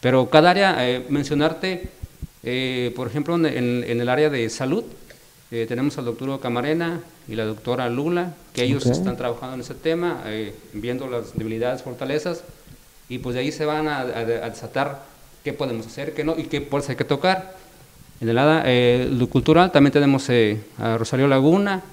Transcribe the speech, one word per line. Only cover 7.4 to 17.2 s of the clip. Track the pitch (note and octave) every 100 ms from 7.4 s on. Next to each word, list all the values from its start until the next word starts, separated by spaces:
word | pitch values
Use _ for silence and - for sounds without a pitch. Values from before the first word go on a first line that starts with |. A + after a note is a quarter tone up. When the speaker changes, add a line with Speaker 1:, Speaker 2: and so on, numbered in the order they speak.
Speaker 1:
doctora | A2 G#2+ - B2 B2
Lula, | A#2+ D3+ F3 F3 - -
que | -
ellos | A#2+ C#3+ B2
Speaker 2:
Ok. |
Speaker 1:
están | C3+ F3+ A#2+
trabajando | B2+ A#2+ B2+ C3
en |
ese | B2
tema, | C#3 D#3+ E3 F3 C#3+ A2+
eh, | G#2+ G#2 G2 -
viendo | A2 A2+ B2+ C3+
las | A#2+ A2+ -
debilidades, | A2 A2+ B2 C3+
fortalezas, | - A#2+ C3+ D3+ F3 E3 - - - - - - -
y | B2
pues | B2
de | B2
ahí | C3+
se | D3+ D3+
van | D3+ D#3
a, | C#3+
a, | B2 A#2
a | A2+ A#2 A#2
desatar | A2 A2+ C3+ C#3 C#3 - - - -
qué | -
podemos | C3+ C3+ A2+ G#2+
hacer, | - C#3
qué | -
no, | D3 D#3+
y |
qué | - C#3+
puertas | C#3 C#3 C#3+
hay | B2
que |
tocar. | C#3 C#3